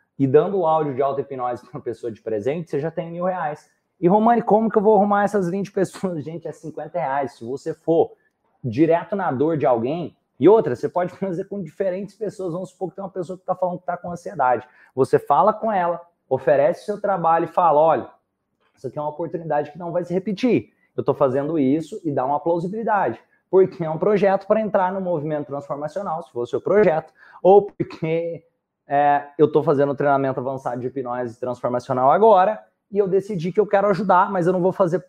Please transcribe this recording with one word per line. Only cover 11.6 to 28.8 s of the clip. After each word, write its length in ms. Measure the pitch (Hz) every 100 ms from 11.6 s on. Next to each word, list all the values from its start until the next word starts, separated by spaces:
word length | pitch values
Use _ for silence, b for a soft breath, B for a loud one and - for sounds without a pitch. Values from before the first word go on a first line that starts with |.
diferentes 500 | 156 - 196 180 202
pessoas. 400 | - 208 - 185
Vamos 180 | 170 175
supor 180 | - 185
que 60 | -
tem 80 |
uma 60 | 190
pessoa 300 | 185 175 180
que 60 | -
tá 100 | 185
falando 240 | 180 180
que 60 | -
tá 100 | 175
com 160 | 180
ansiedade. 560 | 175 - 180 127 120 - b b
Você 240 | 127 131 143
fala 360 | - 143 202
com 180 | - 220
ela, 280 | 196 175 170 - _ -
oferece 520 | 131 - 139 147 180
o 40 | -
seu 160 | 208
trabalho 440 | 202 190 160 165 165
e 20 |
fala, 320 | - 170 147
"Olha, 300 | 160 135 98 _ _ _ _ _ _ _
isso 100 | 127
aqui 120 | 151
é 20 |
uma 80 | 147
oportunidade 600 | 151 165 170 160 147 151
que 80 | 165
não 120 | 175
vai 120 | 170
se 100 | 175
repetir. 600 | 180 202 190 254 160 - _ _ -
Eu 80 |
tô 100 | 120
fazendo 440 | 131 139 131 143 165
isso", 420 | 131 151 156 220
e 80 | 160
dá 120 | 131
uma 160 | 127 143
plausibilidade. 800 | 165 170 175 214 226 202 143 117 _ _ _
Porque 340 | 185 185 -
é 60 | 160
um 80 | 160
projeto 480 | 180 208 190 196 -
pra 160 | 214
entrar 300 | 214 202 185
no 100 | 196
movimento 460 | 185 165 156 151 147
transformacional, 720 | 139 143 143 147 185 196 160
se 100 | 170
for 100 | 123
o 60 | 120
seu 140 | 120
projeto, 500 | 147 196 190 156 - B B B
ou 220 | 175 202
porque, 840 | 202 - 165 - 160 165 170 165 _ _ _ _